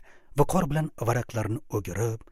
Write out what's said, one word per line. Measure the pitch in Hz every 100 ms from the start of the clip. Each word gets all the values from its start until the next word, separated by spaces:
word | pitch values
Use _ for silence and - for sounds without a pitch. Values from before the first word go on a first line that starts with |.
| - - -
viqor | - 143 180 160
bilan | 151 151 -
varaqlarni | 113 120 - 113 104 123 -
o'girib, | 107 95 87 117 110 -